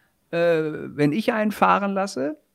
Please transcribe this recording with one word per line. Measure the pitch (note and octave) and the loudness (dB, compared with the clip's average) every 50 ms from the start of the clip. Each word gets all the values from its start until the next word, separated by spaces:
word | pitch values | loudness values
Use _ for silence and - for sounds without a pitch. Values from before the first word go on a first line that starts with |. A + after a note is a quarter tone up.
| _ _ _ _ _ - | _ _ _ _ _ -6
Äh, | E3 E3+ E3+ E3+ E3 D#3 D#3 D3+ D#3 - C#3+ C3 - | -2 0 2 2 2 2 0 -2 -4 -8 -10 -8 -2
wenn | D3 D3 D3 | 0 2 2
ich | - A3 - B3+ | 2 0 -2 0
einen | A#3 A3 G#3+ G#3+ | 0 0 -2 -2
fahren | - - F#3+ F#3 F3+ F#3+ G3+ G3 | 0 2 4 4 4 2 2 0
lasse, | G3 F#3+ G3 G3+ - B3+ C4+ D4+ D4+ - _ _ | -2 -2 -4 -4 -4 -4 -4 -4 -6 -8 _ _